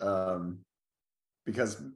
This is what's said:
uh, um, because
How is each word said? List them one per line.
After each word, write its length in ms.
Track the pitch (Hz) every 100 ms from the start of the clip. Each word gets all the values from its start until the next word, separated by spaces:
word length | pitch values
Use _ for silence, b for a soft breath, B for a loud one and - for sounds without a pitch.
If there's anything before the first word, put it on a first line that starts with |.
uh, 320 | 98 95 92 90
um, 240 | 87 92 - _ _ _ _ _ _ _ -
because 360 | 113 113 104 -